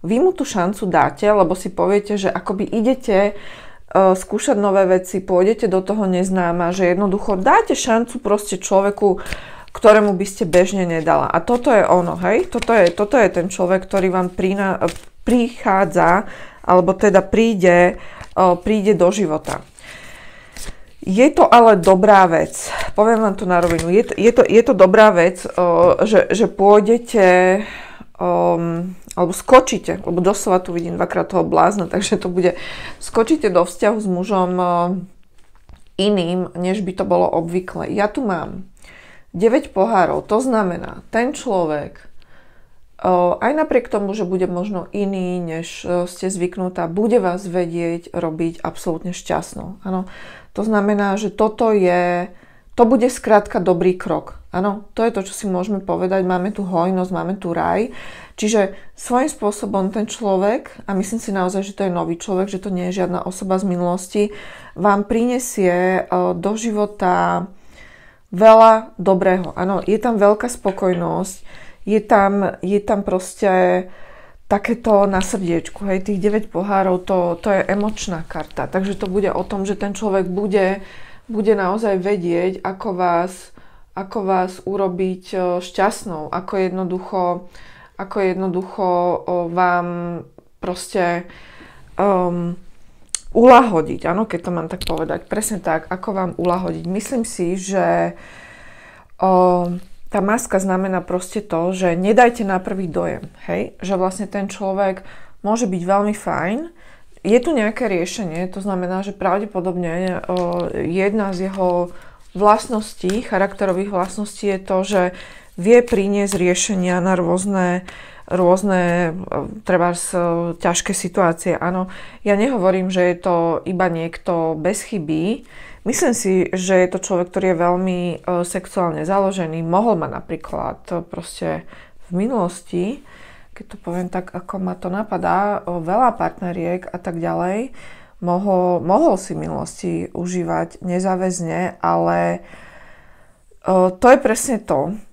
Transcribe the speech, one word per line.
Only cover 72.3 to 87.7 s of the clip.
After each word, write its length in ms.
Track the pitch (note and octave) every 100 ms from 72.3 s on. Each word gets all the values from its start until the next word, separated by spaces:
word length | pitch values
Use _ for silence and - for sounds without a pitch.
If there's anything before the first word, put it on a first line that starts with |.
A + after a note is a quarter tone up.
| G3+ F#3+ -
je 160 | F3+ G3+
tam 240 | G3+ G#3
proste 480 | G3+ F#3 F#3 - G3+ F#3 F3+ F3+ F#3 - - - - - -
takéto 640 | G3+ G#3 A#3 A#3+ G3+ G3+
na 80 | F#3+
srdiečku, 720 | F#3 G#3+ F3+ E3 - - G3+
hej, 160 | F#3+ F#3+
tých 160 | G3+
deväť 220 | G3+ G#3+ G#3+
pohárov, 520 | E3 G3 G3 F#3+ F3+
to, 320 | F3+ F#3+ F3 E3+
to 80 | A3
je 160 | G3 -
emočná 560 | G3+ G#3 G#3+ - E3
karta. 480 | - E3+ D#3 - C3+
Takže 240 | F#3 F#3+
to 160 | G3 F#3+
bude 160 | F#3 F#3+
o 120 | -
tom, 240 | F#3+ G3+ G3
že 80 |
ten 160 | G3 G3+
človek 400 | G3 A3 G3 F#3
bude, 560 | F#3 G#3 G3 F#3+ G3 - - - - -
bude 260 | G#3+ G#3 G#3
naozaj 400 | F#3 G#3 A3 F#3+
vedieť, 640 | F#3 G3+ F3 E3+ F3+ F#3+
ako 260 | - F#3+ A3+
vás, 560 | F3+ F3+ E3+ F3+ F#3 - - - - - -
ako 200 | F#3+ A3+
vás 400 | G3 F#3+ F#3 F#3
urobiť, 640 | - G3 G3 F3+ F#3+ F#3 -
e, 20 | F#3+ F3+ F3+
šťastnou, 640 | F3+ - G3 A3 G#3+ D#3+ D3+
ako 220 | F3 F#3+ G3+
jednoducho, 600 | F#3 F#3 F#3 F3+ F#3 F#3+ F3+ F3+ F3+ - -